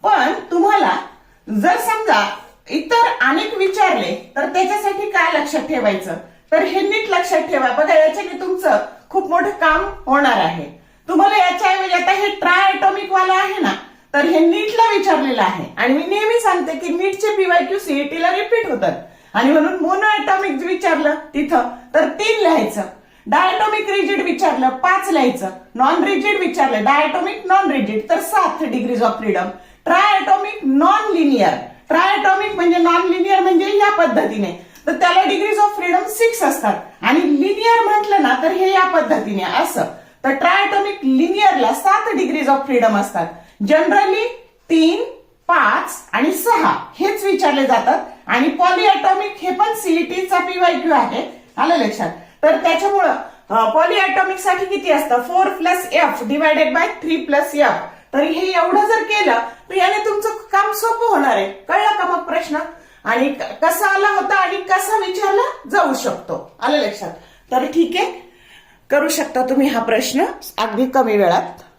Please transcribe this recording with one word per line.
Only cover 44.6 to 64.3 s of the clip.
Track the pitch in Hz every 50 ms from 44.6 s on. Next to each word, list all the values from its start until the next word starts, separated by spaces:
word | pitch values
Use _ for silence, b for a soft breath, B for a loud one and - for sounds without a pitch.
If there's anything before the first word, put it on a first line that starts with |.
| _ _
तीन, | 330 320 320 330 370 427 508 - - - - _ _ _ _
पाच | - 349 311 254 208 - - - - - - - -
आणि | - 214 254 330
सहा | 370 - - 466 - - - - - - - - - -
हेच | 349 403 415 - -
विचारले | 392 349 - - 294 269 277 269
जातात | 254 240 226 - - 294 - - B B B B
आणि | - 220 247 269 311
polyatomic | - - 359 359 370 359 453 415 381 - - 381 381 392 415 403 - -
हे | - 370
पण | 359 359 415 427 427
सीईटीचा | 427 - 370 320 339 339 - 359 359 381 - 381 359
पीवायक्यू | 359 359 359 359 359 339 339 262 - 330
आहे, | 302 269 233 - - 233 320 - - - - _ _
आलं | - 254 311 339
लक्षात? | 311 240 208 - - - 165 - B B B B B
तर | - 311 320
त्याच्यामुळं, | - - 339 320 330 381 403 403 392 359 302 - - - B B B B _
अ, | 196 226 220 - 165
polyatomic | - 320 349 427 415 - 392 381 - 370 381 381
साठी | 370 - 403 370 392 392
किती | 381 403 - - 349
असतं? | 302 294 - - 247 247
फोर | 240 - 349 370 381 381
प्लस | - - 330 359 370 359 - -
F | - 320 339 - - - 240
divided | 214 277 302 320 302 302 311 311 262
by | - 330 - - - -
थ्री | - 330 320
प्लस | - 330 294 285 285 294 294 -
F. | 294 294 214 - - - B B B B B -
तर | 269
हे | 302 330 320 320 370 370
एवढं | 370 339 330 359 381 415 415
जर | 415 453 453
केलं | - - 427 415 403 302 226 233 - B B B B -
तर | 359
याने | 381 359 381 415 415 415
तुमचं | 440 415 415 427 453
काम | 440 440 - - - 392 403 415
सोपं | 427 - 453 453 466 466 466 466 403
होणार | 294 285 269 220
आहे. | 196 196 196
कळलं | - - - - 339 403 415 427 427 403
का | 359
मग | 359 349 -
प्रश्न? | - 339 311 330 330 - 302 311 330 - B B B B B B B
आणि | 208 233 240 262 285
क-, | 277 - - - - - 302
कसा | 330 - - 415
आला | 392 381 392 403 403
होता | 392 381 370 392